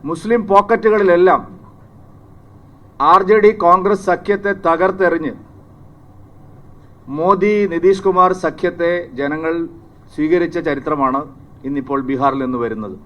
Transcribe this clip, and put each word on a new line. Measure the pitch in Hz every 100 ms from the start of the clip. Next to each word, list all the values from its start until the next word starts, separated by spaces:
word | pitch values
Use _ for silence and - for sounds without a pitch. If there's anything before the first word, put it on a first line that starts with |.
| 139
മുസ്ലിം | 170 214 233 190
പോക്കറ്റുകളിലെല്ലാം | 196 202 226 220 208 196 175 185 165 - - - - - - - - - - - - - - - - 143
ആർ | 180 190
ജെ | 214 208
ഡി | 220 175
കോൺഗ്രസ് | 180 185 202 -
സഖ്യത്തെ | 175 - 202 202 196 170
തകർത്തെറിഞ്ഞ് | 165 185 185 180 165 156 107 - - - - - - - - - - - - - - - - - 143
മോദി | 175 196 202 208 202
നിതീഷ് | 165 175 190 196
കുമാർ | 185 180 185
സഖ്യത്തെ | 160 - 175 170 170 175 170 123
ജനങ്ങൾ | 143 151 160 170 165 - - - -
സ്വീകരിച്ച | - 151 175 170 170 156
ചരിത്രമാണ് | 139 143 151 135 135 151 - - - 135
ഇന്നിപ്പോൾ | 143 131 139 127
ബീഹാറിൽ | 135 139 135 127
നിന്ന് | 123 117
വരുന്നത്. | 110 107 92